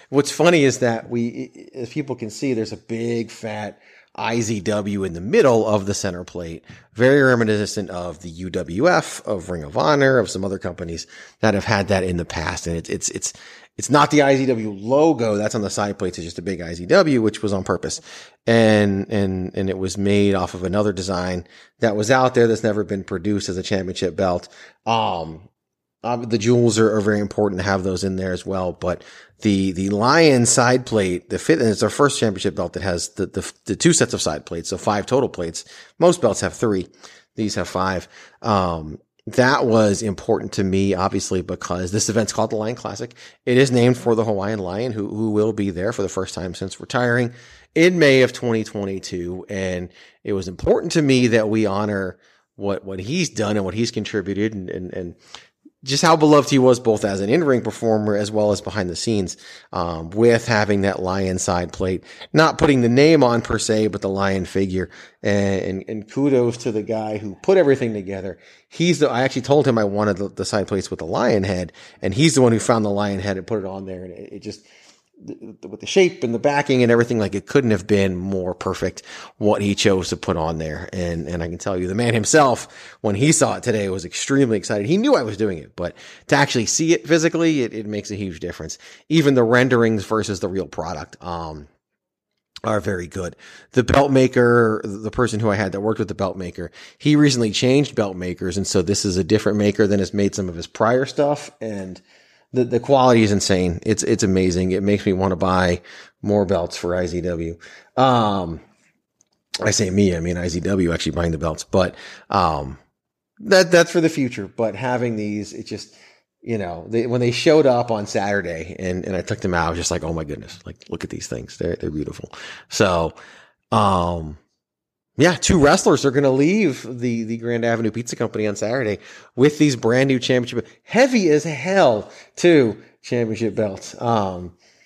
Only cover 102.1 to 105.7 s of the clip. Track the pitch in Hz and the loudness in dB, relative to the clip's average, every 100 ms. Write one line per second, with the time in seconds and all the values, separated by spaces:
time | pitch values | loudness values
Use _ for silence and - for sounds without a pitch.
102.1 | _ _ _ _ 127 120 120 120 139 127 | _ _ _ _ -2 0 0 2 4 6
103.1 | 117 110 101 - 95 90 85 - 107 - | 6 6 2 2 2 0 -2 -2 -2 0
104.1 | 110 104 95 92 87 92 92 98 101 101 | 2 2 2 2 2 0 0 2 2 2
105.1 | 92 95 87 92 92 92 | 2 0 0 2 2 2